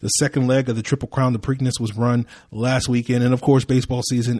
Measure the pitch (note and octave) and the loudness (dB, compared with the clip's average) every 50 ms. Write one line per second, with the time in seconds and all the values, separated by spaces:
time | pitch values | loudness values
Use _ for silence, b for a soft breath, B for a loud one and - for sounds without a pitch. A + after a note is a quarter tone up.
0 | - G#2 - - D3 C#3 - C#3+ B2+ B2 C3 C3+ C3 B2+ A2+ A2+ G#2+ - C#3 - | -6 -4 0 0 0 0 0 0 2 2 2 2 2 0 -2 -4 -2 -2 -2 -4
1 | - - - C3+ C3 B2+ B2 A2 - - C3+ C3 C3 B2+ - - A#2+ G#2+ G2+ A2 | -4 -6 -2 0 0 0 0 -2 -2 -4 -2 0 0 -2 -2 -2 -4 -4 -2 0
2 | A#2+ B2 A#2+ A#2+ A2+ B B B B B - G#2+ A#2 B2+ C3 B2 - B2+ B2 A#2+ | 0 0 2 0 -2 B B B B B -8 -4 -2 0 0 0 0 0 -2 -2
3 | A#2 - B2+ A#2+ A#2+ B2 B2+ B2+ - D3 C#3 C3+ C3 - C3 B2+ B2 - B2+ B2 | 0 0 0 2 2 2 2 2 4 4 4 4 4 2 0 0 0 0 -4 -4
4 | A#2+ - B2+ A#2+ A#2 A#2+ A#2 A2 | -4 -2 -2 -2 0 0 -2 -4